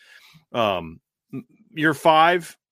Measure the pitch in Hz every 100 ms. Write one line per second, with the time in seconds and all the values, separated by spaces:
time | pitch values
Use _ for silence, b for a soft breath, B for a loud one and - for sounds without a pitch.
0 | b b b b b 127 107 90 82 85
1 | _ _ _ 135 - _ _ 156 156 143
2 | 165 156 165 180 165 - _